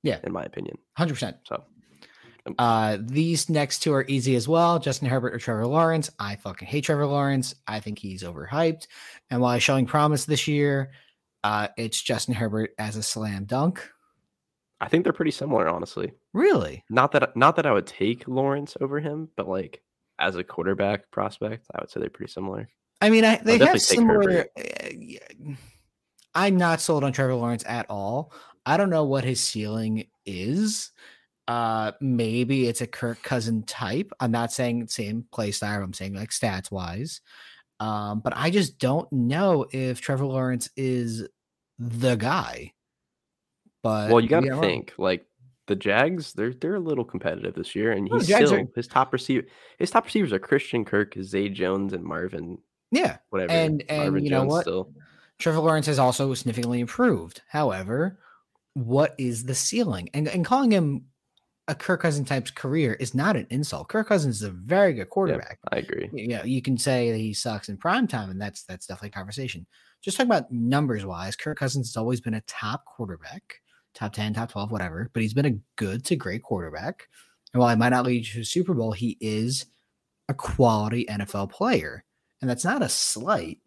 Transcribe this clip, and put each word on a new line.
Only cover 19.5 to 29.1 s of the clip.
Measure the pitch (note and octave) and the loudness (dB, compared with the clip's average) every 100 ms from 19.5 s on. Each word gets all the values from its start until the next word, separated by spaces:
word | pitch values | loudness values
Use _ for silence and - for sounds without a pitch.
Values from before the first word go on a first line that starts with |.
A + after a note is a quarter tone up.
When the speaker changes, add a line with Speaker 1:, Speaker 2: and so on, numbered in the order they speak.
| F#2+ - - _ _ _ - | -4 -6 -14 _ _ _ -2
Speaker 2:
as | F#2 F2+ | -2 -2
a | |
quarterback | F2+ - F2 G2 G2+ G2+ _ | -6 -4 -2 0 0 -2 _
prospect, | - G2+ - G#2+ A2 _ | -4 -4 -4 -8 -8 _
I | - | -10
would | - | -8
say | - | -6
they're | - | -8
pretty | - - | -8 -14
similar. | - F#2+ G2+ A#2 _ _ _ | -10 -8 -8 -12 _ _ _
Speaker 1:
I | G#3 | 6
mean, | A3 | 8
I, | A3 | 6
Speaker 2:
I | A3 | 4
would | |
Speaker 1:
they | A3 | 4
have | A#3 | 8
Speaker 2:
definitely | C#4 F4+ | 8 6
take | - - | 4 6
Speaker 1:
similar, | A3+ G#3+ G3 | 6 6 4
Speaker 2:
Herbert. | F3 - - | 2 0 -10
Speaker 1:
uh, | - - - - | -10 -10 -10 -12
yeah, | - - - - D3 C3+ - _ _ _ _ _ _ | -16 -18 -20 -16 -14 -14 -18 _ _ _ _ _ _
I'm | E3 G3+ F#3 | 0 4 6
not | F3 E3 | 6 4
sold | - D3+ | 2 2
on | C#3 | 2
Trevor | C3 C3 | 2 2
Lawrence | B2+ A#2+ A#2 - | 2 0 -2 -4
at | A#2+ - | -6 -6
all. | G#2 G2 B2+ D3+ - - _ C3 | -6 -4 -4 -6 -16 -20 _ 0
I | E3 | 2
don't | G3 | 4
know | D#3+ | 4
what | D3 | 2